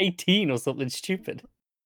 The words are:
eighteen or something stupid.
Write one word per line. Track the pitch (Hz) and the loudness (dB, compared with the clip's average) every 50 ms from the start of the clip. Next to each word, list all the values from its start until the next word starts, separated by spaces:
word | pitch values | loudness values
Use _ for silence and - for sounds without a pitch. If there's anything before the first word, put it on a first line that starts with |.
eighteen | 190 190 175 - - - 185 214 202 147 | 0 0 0 0 2 4 4 4 4 2
or | 127 117 | 0 0
something | - 139 127 131 135 123 | 0 -2 -2 -2 -2 -4
stupid. | - - - - 190 190 - - - - - - _ _ _ _ _ _ - | -4 -6 -4 -4 -4 -4 -4 -8 -10 -10 -12 -20 _ _ _ _ _ _ -6